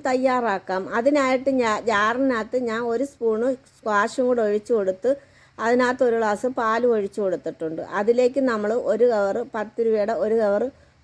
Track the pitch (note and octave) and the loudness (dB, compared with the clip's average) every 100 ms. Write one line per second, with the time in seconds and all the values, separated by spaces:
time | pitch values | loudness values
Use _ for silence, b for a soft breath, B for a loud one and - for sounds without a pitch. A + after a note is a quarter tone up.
0 | C#4 B3+ C4 B3+ A#3 F#3+ - F#3 E3+ G#3+ | 0 0 2 2 0 -2 -4 -4 -2 0
1 | B3 D4 C4 C4 C4+ C4 A#3 G#3+ G3 G3+ | 2 2 2 0 0 0 0 0 0 2
2 | G#3+ B3 C4+ A#3 G#3+ B3+ A#3+ A3 A#3+ A#3 | 2 2 0 0 -2 -4 -2 -4 -2 -2
3 | C#4 - A3+ A3 B3 B3+ - _ A3 G3+ | -4 -2 -2 0 0 -4 -8 _ -2 0
4 | A3+ - B3 A#3+ G#3+ G#3 G#3 A#3 F#3+ F#3 | 0 0 0 2 2 0 0 0 0 -2
5 | A#3+ C#4 B B B - A3+ B3 B3 B3+ | -2 -2 B B B -6 0 2 2 2
6 | B3 A3+ A3 G#3 B3+ C4 A3+ A3+ B3 A3+ | 2 2 0 -2 -4 -2 0 2 2 2
7 | G3 - G3 F3+ - - D#3+ D#3+ - F3+ | -2 -4 -2 -2 -6 -8 -8 -8 -6 -2
8 | G#3 A#3+ B3 C4+ C4 A3 G#3 A#3 - G#3+ | 2 2 2 2 0 0 -2 -2 -2 2
9 | A#3+ G#3+ G3 G#3 A#3 A3+ G#3+ - A3+ A3 | 2 2 0 -2 -6 -8 -8 -2 0 0
10 | G#3 A3 F#3+ A3+ G#3 G3+ B3 b b b | 0 -2 0 2 2 0 -2 b b b